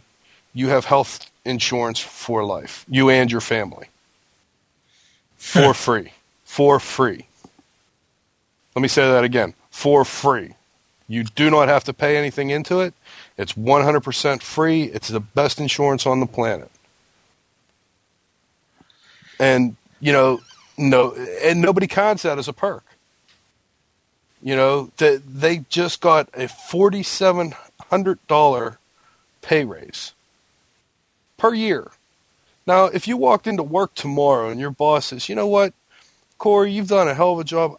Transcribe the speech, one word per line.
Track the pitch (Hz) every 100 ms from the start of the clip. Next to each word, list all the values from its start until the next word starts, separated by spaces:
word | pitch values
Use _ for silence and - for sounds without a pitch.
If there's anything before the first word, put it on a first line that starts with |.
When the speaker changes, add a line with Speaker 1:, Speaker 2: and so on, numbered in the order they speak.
| _ _ _ _ _
Speaker 1:
you | 127 131
have | 135 -
health | 139 131 - - _
insurance | - 123 - 123 117 113
for | - - - 113
life, | 104 90 - - -
you | 131 135
and | 131 123
your | 117
family, | - 113 98 - - _ _ _ _ _ _ _ _ _ _ _ _ _ _ _
for | - 180 139
Speaker 2:
Huh. |
Speaker 1:
free, | 131 - 113 82 _ _ _
for | _ - 143 139
free. | - - 127 90 - _ - _ _ _ _ _ _ _ _ _ _ _ _
Let | 127
me | 131
say | - 135
that | 127
again, | 120 123 95 - _
for | - 143 143
free. | 131 - 139 123 104 - _ _ _ _ -
You | 113
do | 110 - 151
not | 151 139
have | 143
to | -
pay | 135 147 147
anything | 147 127 139
into | 147 147 180
it. | 180 - _ - - -
It's | 98
one | - 113 143
hundred | 139 151
percent | 135 123 151 135
free. | - - 160 160
It's | 147 110 -
the | 110
best | 104 - 143 -
insurance | 147 - 143 135 139
on | 131
the | 123
planet. | - 113 92 - _ _ _ _ _ _ _ _ _ _ _ _ _ _ _ _ _ _ _ _ _ _ _ _ _ _ -
And, | 131 131 123 110 _ -
you | 143
know, | 143 131 123 - - _ -
no, | 143 127 123 127 127 90
and | 160 170
nobody | 170 190 190
counts | - 208 208
that | 170 143
as | 131
a |
perk. | 131 202 135 _ _ _ _ _ _ _ _ _ _ _ _ _ _ _ _
You | 131 135
know, | 135 143 123 -
they, | 156 139
they | 139 135 160 170 139
just | 170 175 -
got | 175 160 139
a | - 127
forty-seven | - - 170 202 196 180 - 190 180 170 - - _ -
hundred | 190 190 180 -
dollar | 151 147 127 117 110 _ _ _ _ _ _
pay | - 156
raise | 131 82 - - - _ _ _ _ _ _ _ _ _ _ _ _ _
per | 226
year. | 226 220 151 - _ _ _ _ _ _ _ -
Now, | 185 190
if | 185 -
you | 247
walked | 254 214 220
into | 202
work | 147 170 196
tomorrow | - 147 143 143 131 113
and | 117
your | 143
boss | 135 151 147 -
says, | 127 -
"You | 208
know | 208
what, | 202 196 - _ _ _ _ _ -
Corey, | 214 202 202
you've | 202 190
done | 196 165
a |
hell | 139 175
of | 170
a |
job. | 156 165 165